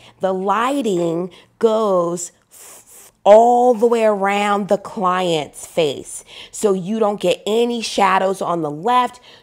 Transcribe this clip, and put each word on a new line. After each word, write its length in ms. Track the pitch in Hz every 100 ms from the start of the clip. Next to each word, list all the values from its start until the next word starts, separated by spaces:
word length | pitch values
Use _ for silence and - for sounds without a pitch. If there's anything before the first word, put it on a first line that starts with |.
| - _
the 140 | 190
lighting 960 | 185 196 208 254 285 220 175 170 165 185 - _ _
goes 760 | 226 220 214 180 170 180 - - _
f-, 600 | - - - - - - _
all 480 | 196 214 240 240 247
the 140 | 214 233
way 180 | 233
around 640 | 220 202 196 202 202 202 196
the 100 | 196
client's 880 | - 226 180 180 180 160 135 - -
face. 580 | 175 151 123 - - - - -
So 220 | - 208
you 260 | 190 175 220
don't 220 | 208 202
get 220 | 180 - 202
any 340 | 226 240 240
shadows 640 | 214 - 190 190 190 190
on 200 | 156 170
the 80 | 151
left, 500 | 151 220 247 247 - - -